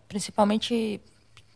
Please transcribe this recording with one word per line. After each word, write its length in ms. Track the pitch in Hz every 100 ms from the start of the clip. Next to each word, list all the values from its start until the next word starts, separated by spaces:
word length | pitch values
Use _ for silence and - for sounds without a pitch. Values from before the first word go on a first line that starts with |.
| -
principalmente 920 | 202 - - 208 214 - 233 220 196 - _ _ - -